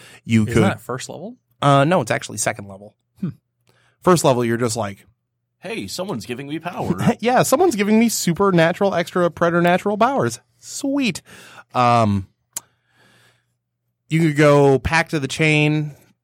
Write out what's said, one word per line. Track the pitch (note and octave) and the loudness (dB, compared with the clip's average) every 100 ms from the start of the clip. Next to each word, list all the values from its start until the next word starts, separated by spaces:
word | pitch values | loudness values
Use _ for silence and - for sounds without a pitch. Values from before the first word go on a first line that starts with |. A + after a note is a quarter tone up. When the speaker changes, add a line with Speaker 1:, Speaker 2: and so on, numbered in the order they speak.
| - - - | -20 -14 0
Speaker 1:
You | A2+ | 0
Speaker 2:
Isn't | G#2+ A2+ | 2 2
Speaker 1:
could | |
Speaker 2:
that | F#3+ - | 2 0
first | - B2+ - | -8 -10 -10
level? | B2+ G3 B3+ _ - | -14 -16 -18 _ -4
Speaker 1:
Uh, | C#3+ C#3 C#3+ | 2 4 4
no, | F3+ | 0
it's | A2+ | 0
actually | B2 - A2 | -6 -6 -6
second | - A2 G2+ | -6 -6 -12
level. | G2 G#2 _ _ - | -18 -20 _ _ -12
Speaker 2:
Hmm. | E3+ - _ _ _ _ _ _ | -10 -12 _ _ _ _ _ _
Speaker 1:
First | F3+ F3 | 2 4
level, | D#3 B2 | 4 2
you're | A#2+ A2+ | 0 0
just | A#2+ A2+ | -2 -4
like, | G2+ G2 _ _ _ _ _ _ | -8 -10 _ _ _ _ _ _
Speaker 3:
"Hey, | F#3 A3 G2 | -12 -10 -10
someone's | - G3 G#3+ F#3 | -8 -8 -8 -8
giving | A#2+ C#3+ | -12 -10
me | D#3+ | -10
power." | F3 - - E3+ - | -8 -8 -6 -2 -2
Speaker 1:
<laughs> | A3+ | -2
Yeah, | A3+ B3 | 0 0
someone's | - C4 F#4 G3+ | 2 2 2 2
giving | G3+ A3 | 2 2
me | A#3 | 2
supernatural, | - - E3+ G3+ F3 D#3+ F#3 G3 F3 | 0 -2 0 2 4 2 2 -2 -2
extra | F3 F3+ F3 | -2 -2 -2
preternatural | - E3+ E3+ F3 F3+ G3+ G#3 | 0 0 2 2 2 0 0
powers. | A#3 C4+ A#2+ - _ _ | 0 0 -2 -4 _ _
Sweet. | - - C#4 C#4 B3 - - - - - - B2 | -16 -8 -4 -2 -2 -4 -10 -20 -20 -20 -6 0
Um, | B2 A#2+ G#2+ G2 F#2+ _ _ - _ _ _ _ _ _ _ _ _ _ _ _ _ _ - | 2 4 2 0 -4 _ _ -18 _ _ _ _ _ _ _ _ _ _ _ _ _ _ -4
you | D#3+ | 0
could | E3 D3 | 2 4
go | D3+ C#3+ C#3 C3 | 6 6 6 4
Pact | - E3 E3 | 0 -2 -2
of | D#3+ | -4
the | C3+ | -4
Chain | - D#3 D3+ D3+ D3+ D3+ C#3+ _ _ | -2 0 2 2 0 -4 -12 _ _